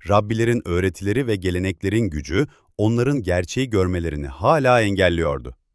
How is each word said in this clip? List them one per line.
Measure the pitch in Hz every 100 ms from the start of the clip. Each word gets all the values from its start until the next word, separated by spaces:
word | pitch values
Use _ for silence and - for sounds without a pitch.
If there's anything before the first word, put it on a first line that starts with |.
| 90
Rabbilerin | 104 107 110 117 117 104
öğretileri | 87 92 - 101 113 123
ve | 104
geleneklerin | 90 90 95 87 98 110 107
gücü | 76 - 95 - _ _ -
onların | 110 120 127 143
gerçeği | 90 90 90 123 131
görmelerini | 101 92 90 82 73 69
hala | 69 110 156 127 123
engelliyordu. | 104 95 92 85 78 69 60 - _